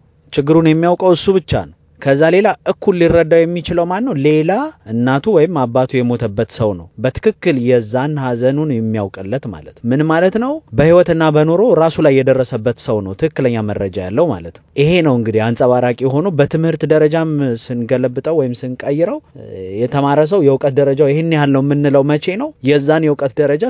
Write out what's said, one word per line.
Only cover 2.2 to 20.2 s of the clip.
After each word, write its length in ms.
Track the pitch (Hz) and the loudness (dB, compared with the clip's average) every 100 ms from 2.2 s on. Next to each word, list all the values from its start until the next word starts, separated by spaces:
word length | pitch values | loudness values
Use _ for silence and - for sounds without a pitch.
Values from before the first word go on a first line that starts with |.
| 160 | 4
ሌላ 200 | 185 208 165 - | 4 2 -2 -4
እኩል 300 | 196 - 180 | -2 -2 2
ሊረዳው 420 | 165 165 160 170 | 2 2 4 4
የሚችለው 460 | 170 175 151 175 170 | 2 -2 -4 -2 -2
ማን 180 | 185 | -2
ነው? 100 | 262 160 | -2 0
ሌላ 320 | 143 156 160 208 302 - - | 2 2 2 0 -4 -10 -8
እናቱ 380 | 113 123 135 214 | -2 0 0 2
ወይም 220 | 185 160 165 | 2 2 0
አባቱ 360 | 123 123 127 | -2 0 0
የሞተበት 580 | 131 120 120 113 101 113 | 0 -2 -2 -4 -4 -6
ሰው 180 | - 110 | -2 -4
ነው 140 | 92 82 - | -4 -10 -6
በትክክል 580 | 127 - 220 - 180 139 | -6 -2 -2 0 -2 0
የዛን 520 | 120 123 107 123 143 147 | 2 0 0 -4 -2 -4
ሐዘኑን 540 | 131 117 127 139 156 | -4 -2 0 0 -2
የሚያውቅለት 760 | 120 110 110 98 - 98 127 123 | -2 -2 -4 -6 -8 -8 -8 -8
ማለት 260 | 82 - | -14 -18
ነው። 100 | - 117 | -10 -2
ምን 160 | 135 | 0
ማለት 320 | 156 160 185 220 | 0 2 2 0
ነው? 160 | 254 311 - | -4 -6 -6
በህይወትና 500 | 110 151 175 175 165 156 | 0 4 4 4 2 2
በኑሮ 320 | 151 156 170 240 | 2 2 2 2
ራሱ 220 | 160 165 170 | 4 2 2
ላይ 140 | 156 | 2
የደረሰበት 640 | 135 131 127 123 120 110 117 | 4 4 2 0 -4 -4 -4
ሰው 180 | - 110 | -4 -4
ነው 140 | 95 | -4
ትክክለኛ 420 | 95 160 - 131 117 | -4 -4 -2 -2 0
መረጃ 320 | 107 101 98 95 | -2 -4 -4 -6
ያለው 260 | 92 113 170 | -4 0 0
ማለት 280 | 95 82 - | -2 -10 -18
ነው። 100 | _ - | _ -2
ይሄ 160 | 147 180 | 2 2
ነው 120 | 160 123 | 2 0
እንግዲህ 260 | 113 107 | 0 0
አንጸባራቂ 600 | 110 117 127 123 123 120 131 | 0 0 2 2 0 -2 -2
ሆኖ 200 | 139 190 | -2 -2
በትምህርት 500 | 147 143 160 165 156 156 | 0 0 0 -2 -2 0
ደረጃም 460 | 156 151 160 160 151 135 113 | 2 2 2 -2 -2 -2 -4
ስንገለብጠው 760 | - 120 113 127 127 127 147 160 | -6 -8 -2 -2 -2 -4 -2 -2
ወይም 200 | 131 120 | -2 -4
ስንቀይረው፣ 640 | 127 127 127 143 175 294 - 135 107 101 92 101 | -10 -8 -4 -2 -2 -4 -12 -20 -16 -14 -10 -4
የተማረ 440 | 123 143 139 147 | -2 0 2 2